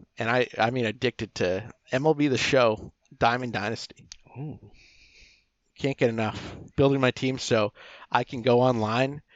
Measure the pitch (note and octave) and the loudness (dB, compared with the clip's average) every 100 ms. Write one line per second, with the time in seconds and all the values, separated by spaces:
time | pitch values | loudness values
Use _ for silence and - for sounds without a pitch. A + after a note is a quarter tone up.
0 | - - A2+ B2+ A#2+ - A2+ B2+ A2 G#2+ | -16 -6 0 0 0 0 0 0 -4 -2
1 | B2 - A2 - F2+ F#2+ A2+ - _ B2+ | -4 -4 -8 -2 -2 -2 -6 -16 _ 0
2 | D#3 D3 D3 A#2+ - C3+ A#2+ G#2+ - - | 2 2 2 2 2 4 4 2 -6 -20
3 | _ - A#2 B2 B2+ G#2+ G#2 A2+ - - | _ -2 0 0 -4 -6 -4 -6 -10 -18
4 | A#2+ - _ B2 D3 - G#2 - _ _ | -20 -20 _ -14 -12 -14 -20 -20 _ _
5 | _ - - _ _ _ _ - C#3 C3 | _ -20 -20 _ _ _ _ -6 -6 0
6 | B2 A2+ A2 - - - - - C#3 C#3 | 0 0 -4 -6 -10 -14 -6 2 4 4
7 | B2+ - B2+ C3 - A2+ G#2 - - - | 2 0 -2 -4 0 0 0 -4 -20 -20
8 | - B2+ B2 B2+ B2 A#2+ B2+ A#2 G#2+ A#2 | -4 -2 -2 -2 2 4 4 2 0 0
9 | C3+ D3 - | -2 -4 -16